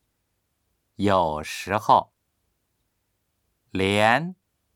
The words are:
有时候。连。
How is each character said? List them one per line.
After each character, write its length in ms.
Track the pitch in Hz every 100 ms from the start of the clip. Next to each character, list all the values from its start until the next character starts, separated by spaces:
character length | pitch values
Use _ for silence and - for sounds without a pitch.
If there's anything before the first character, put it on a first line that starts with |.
| _ _ _ _ _ _ _ _ _ -
有 440 | 98 95 82 76
时 380 | 78 - - 104
候。 340 | - 117 - _ _ _ _ _ _ _ _ _ _ _ _ _ _ _ _
连。 640 | 95 95 101 110 127 170 - _ _ _